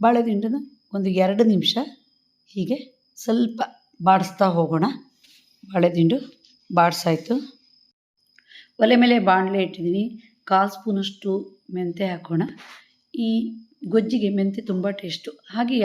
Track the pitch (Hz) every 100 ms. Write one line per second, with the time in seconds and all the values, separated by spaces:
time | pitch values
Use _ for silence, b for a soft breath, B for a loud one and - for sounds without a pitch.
0 | 220 240 233 202 220 277 285 _ _ 196
1 | 190 185 185 202 226 190 - 233 294 -
2 | _ _ _ _ _ 202 175 285 - _
3 | _ - - 226 233 226 - - _ -
4 | 180 190 190 - 196 170 156 160 214 -
5 | - _ b b b _ - 190 175 170
6 | 165 262 - - _ _ - 175 170 165
7 | 170 160 - 254 - _ _ _ _ _
8 | _ _ _ _ B B B - 220 240
9 | 247 240 190 185 190 196 185 190 170 190
10 | 226 - B B - 190 202 202 226 196
11 | 196 196 202 196 196 _ - 180 180 170
12 | 190 175 170 165 208 - B B B B
13 | _ - 226 226 226 - - - 180 220
14 | 220 240 202 196 196 196 220 185 196 202
15 | 180 160 - - - 214 240 254